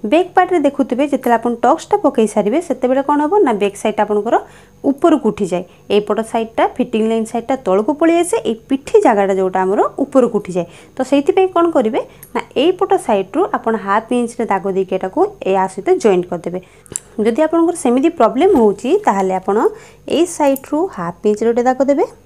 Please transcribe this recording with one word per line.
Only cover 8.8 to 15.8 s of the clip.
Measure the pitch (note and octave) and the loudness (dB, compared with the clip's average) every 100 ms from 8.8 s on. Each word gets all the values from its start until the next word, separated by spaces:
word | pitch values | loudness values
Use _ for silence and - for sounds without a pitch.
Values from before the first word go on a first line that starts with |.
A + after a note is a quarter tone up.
| - A4 | 2 2
ଜାଗାଟା | G4+ G#3 G3 | 4 2 2
ଯେଉଁଟା | F#3+ F#3+ F#3+ | 0 0 0
ଆମର | F#3 G#3 B4 - | 0 0 0 -2
ଉପରକୁ | C#4 C4+ A#3+ G#3 | 0 2 2 -2
ଉଠିଯାଏ। | G3+ F3+ E3+ - - | -4 -6 -6 -10 -20
ତ | - | -10
ସେଇଥିପାଇଁ | C4 C#4+ C#4+ F#4 F#4+ | -2 0 2 2 2
କ'ଣ | F4+ E4+ | 2 2
କରିବେ | D#4+ A3 C4 - - - | 2 0 -2 -6 -12 -12
ନା | A#3+ - - | -10 -6 -2
ଏଇପଟ | D4+ F4+ G4 F#4+ | 0 0 0 0
ସାଇଡ୍ରୁ | - G#3 G3 C#4+ G4+ | 0 -2 -2 -2 -2
ଆପଣ | B3+ A3+ A3 | -2 -2 -4
ହାଫ୍ | G3 G3+ A3+ B3 | -2 -2 0 -2
ଇଞ୍ଚରେ | A#3 - A3 | -2 -4 -2
ଦାଗ | F#3+ F#3+ | -2 -2
ଦେଇକି | F#3+ F#3 F#3 | -2 -2 -4
ଏଟାକୁ | F#3+ A#3 G4+ - | -4 -2 -2 -2
ୟା | - F#3+ F#3+ | -2 0 0
ସହିତ | G3 | -4